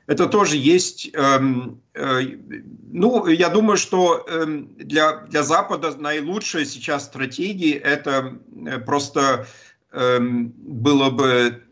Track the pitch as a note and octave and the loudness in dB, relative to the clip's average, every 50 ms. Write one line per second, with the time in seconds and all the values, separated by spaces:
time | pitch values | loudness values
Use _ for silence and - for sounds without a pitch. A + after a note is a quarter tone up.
0 | _ - D3 - F3+ D3 - G#3 G3+ - D3+ D3 B2+ D3 F3 F3+ F3+ - - - | _ -4 0 0 2 2 4 2 2 2 0 2 4 4 4 4 4 0 -6 -10
1 | - - - D#3 C#3 C#3 C#3 C3+ C3+ C3+ C3 B2 B2+ A#2+ - - _ _ _ D3 | -14 -10 -4 0 2 2 4 4 2 2 0 -2 -4 -8 -14 -16 _ _ _ -8
2 | C#3+ C3+ C3 B2+ C3+ C3 - - - - - - - - - - - - D3 F3 | -4 -2 0 0 -2 -4 -8 -14 -16 -16 -16 -16 -16 -18 -20 -20 -20 -12 -4 0
3 | F#3 A#3+ B3+ A3 F3+ F3 D#3+ E3+ F3+ E3+ E3+ G#3+ G#3+ G#3+ G3+ - - - - F#3 | 2 2 2 2 2 2 4 4 4 2 4 2 4 4 2 2 0 0 0 2
4 | F3+ F3 E3 E3 - - D#3 E3 D#3+ D#3 D#3 D3 - - - - - - C#3+ D#3 | 4 4 2 0 -2 -6 -4 -4 -4 -4 -4 -6 -8 -12 -18 -18 -12 -2 0 2
5 | D3+ D#3 D3+ - - - - D3+ C#3+ C3 D#3+ F3+ G3+ - F#3+ D#3+ D#3 D#3+ C#3 C3+ | 2 2 2 -2 -10 -4 -2 -2 0 2 2 0 2 0 -4 -4 -4 -6 -6 -6
6 | D3+ D3 D3+ D3+ C#3+ D#3 F#3+ G#3+ G#3 - - E3 D3 C#3 - B2+ A#2 D#3+ D3+ C#3 | -6 -6 -4 -4 -4 -4 -6 -6 -6 -6 -4 -4 -4 -6 -8 -10 -6 -4 -4 -4
7 | - - - C3 C3+ B2+ - - F3 G3+ G#3 F#3+ F3 D#3 D3 - - C#3 D3 C#3+ | -4 -8 -8 -8 -8 -8 -6 -6 -6 -6 -4 -2 0 0 0 0 0 -2 -2 -2
8 | - D3 C#3 C3+ C3 B2+ B2 A#2+ - - - - - - C3 C3 A#2 A#2+ C#3 C#3+ | -2 -2 -2 -2 -2 -4 -10 -16 -20 -20 -20 -14 -10 -10 -10 -8 -4 -2 -2 -2
9 | C#3+ - - D3+ C#3 C3+ C3 - - - - - - - _ _ _ _ - - | -2 -2 0 0 2 2 2 0 -4 -10 -18 -20 -20 -20 _ _ _ _ -6 -2
10 | B2+ B2+ B2 B2 A#2+ B2 B2 A#2+ A#2+ A#2 - - - - D3 A#2 A2 C#3+ C#3+ C#3 | 0 2 2 2 0 0 0 -2 -4 -4 -8 -14 -16 -14 -10 -2 2 2 4 4
11 | C3+ C3+ B2+ A#2 C3+ C3 B2+ B2 B2 A#2+ A#2+ A#2 - _ | 4 2 2 2 2 4 4 4 2 2 0 -4 -16 _